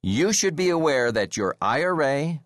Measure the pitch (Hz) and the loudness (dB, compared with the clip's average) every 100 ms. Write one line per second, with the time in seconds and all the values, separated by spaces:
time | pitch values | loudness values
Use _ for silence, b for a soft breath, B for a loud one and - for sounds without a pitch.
0 | 95 107 190 214 196 160 180 170 160 135 | -2 0 2 2 0 0 0 2 2 2
1 | 120 110 98 - 95 - 101 127 180 170 | 2 0 -2 -2 -4 -2 -2 0 0 0
2 | 139 139 160 160 | 0 0 -2 -6